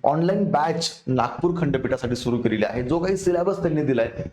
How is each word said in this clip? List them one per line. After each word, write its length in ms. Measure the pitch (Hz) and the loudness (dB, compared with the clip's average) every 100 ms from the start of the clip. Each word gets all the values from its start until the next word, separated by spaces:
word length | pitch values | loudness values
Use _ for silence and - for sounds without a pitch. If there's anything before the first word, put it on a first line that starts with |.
ऑनलाइन 400 | 135 151 170 202 | 0 2 2 2
बॅच 460 | 185 143 156 160 - - - | 2 2 0 -2 -4 -8 -2
नागपूर 540 | 127 120 - 175 175 | 0 0 0 0 0
खंडपीठासाठी 560 | 151 131 127 131 120 120 | 0 0 -2 -2 -2 -2
सुरू 220 | 123 120 | 0 0
केलेली 260 | 120 110 | 0 0
आहे. 180 | 104 117 | 0 -2
जो 160 | 123 165 | -2 0
काही 180 | 185 190 | 0 0
सिलेबस 460 | 180 175 180 190 | 2 2 0 0
त्यांनी 200 | 170 151 | 0 0
दिलाय, 260 | 139 120 117 - 110 | 2 2 0 -2 -10